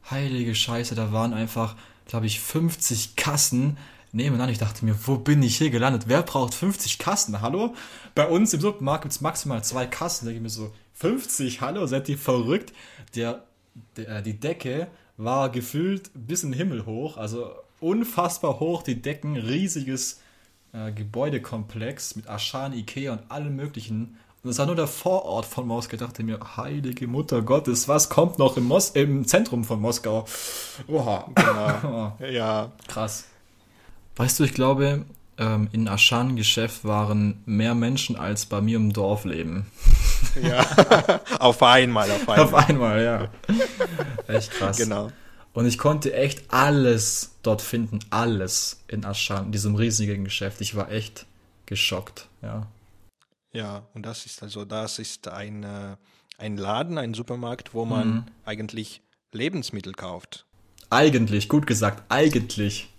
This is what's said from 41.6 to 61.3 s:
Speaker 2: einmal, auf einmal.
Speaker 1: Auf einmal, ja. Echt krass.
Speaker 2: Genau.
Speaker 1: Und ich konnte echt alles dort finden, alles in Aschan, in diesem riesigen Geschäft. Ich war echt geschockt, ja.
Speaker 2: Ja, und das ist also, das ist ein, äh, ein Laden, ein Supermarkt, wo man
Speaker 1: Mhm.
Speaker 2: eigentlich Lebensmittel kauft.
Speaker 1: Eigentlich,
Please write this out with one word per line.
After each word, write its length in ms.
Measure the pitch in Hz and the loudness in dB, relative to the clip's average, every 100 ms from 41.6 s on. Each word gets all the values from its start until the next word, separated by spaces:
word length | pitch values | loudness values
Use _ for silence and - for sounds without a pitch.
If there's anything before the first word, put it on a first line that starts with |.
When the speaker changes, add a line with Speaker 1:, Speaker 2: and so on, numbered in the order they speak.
Speaker 2:
einmal, 480 | 123 127 127 113 101 | 8 10 8 4 2
auf 180 | 101 - | 0 4
einmal. 100 | 107 | 6
Speaker 1:
Auf 140 | 151 | 8
einmal, 500 | 147 143 143 117 107 | 8 6 4 4 2
ja. 240 | 117 113 107 - - 220 262 - 196 170 139 113 107 | 2 0 -4 -8 -2 0 0 -2 -4 -2 -6 -8 -2
Echt 180 | 110 104 | -2 -2
krass. 260 | - 98 98 | -2 -2 0
Speaker 2:
Genau. 340 | 110 101 107 - - - - | 0 0 -4 -12 -20 -20 -10
Speaker 1:
Und 120 | - 120 | 0 0
ich 120 | 120 | 2
konnte 360 | 147 151 139 | 2 2 0
echt 380 | - 139 - - | 0 0 -2 -2
alles 840 | 123 143 143 127 113 107 - - - | 2 4 6 4 4 2 -4 -6 -4
dort 180 | 120 107 | 0 0
finden, 380 | - 117 110 107 104 | -2 -4 -4 -6 -4
alles 720 | 104 117 107 95 - - - - | -2 0 0 -2 -4 -4 -8 -10
in 160 | 107 98 | -8 -6
Aschan, 420 | 101 - 101 98 | -4 -4 -4 -4
in 40 | |
diesem 240 | 104 104 104 | -2 0 2
riesigen 480 | 117 110 104 101 | 0 0 -2 -2
Geschäft. 380 | 98 - 98 - | -4 -4 -6 -6
Ich 140 | 104 104 | -6 -6
war 160 | 95 | -4
echt 340 | 110 107 - - _ _ _ - | -6 -8 -14 -20 _ _ _ -10
geschockt, 600 | 101 - 92 101 - - _ | -2 -2 -2 -8 -18 -20 _
ja. 260 | 110 110 107 - _ _ - _ _ _ _ | -10 -10 -10 -16 _ _ -20 _ _ _ _
Speaker 2:
Ja, 340 | 117 104 101 - | -10 -10 -12 -14
und 120 | 113 104 | -14 -14
das 200 | 113 - | -14 -16
ist 180 | - | -16
also, 220 | 104 104 101 | -14 -14 -8
das 340 | 110 107 - | -8 -6 -8
ist 280 | 110 - - | -12 -14 -14
ein, 340 | 90 104 107 | -12 -12 -12
äh, 320 | 101 101 101 98 _ _ _ - | -12 -12 -14 -16 _ _ _ -12
ein 200 | 107 101 | -8 -6
Laden, 400 | 98 110 165 160 | -2 -2 -2 -4
ein 140 | 120 110 | -6 -8
Supermarkt, 580 | 120 123 117 123 - | -8 -8 -8 -10 -8
wo 120 | 113 113 | -6 -2
man 220 | 110 113 | 0 0
Speaker 1:
Mhm. 160 | 113 113 - - | -2 -4 -16 -10
Speaker 2:
eigentlich 560 | 107 107 113 110 - _ _ _ | -8 -8 -8 -12 -14 _ _ _
Lebensmittel 640 | 104 139 180 117 104 92 | -6 -4 -4 -8 -10 -12
kauft. 520 | 95 92 87 - - _ _ _ _ - | -12 -12 -12 -14 -20 _ _ _ _ 0
Speaker 1:
Eigentlich, 580 | 120 151 131 110 | 6 6 6 2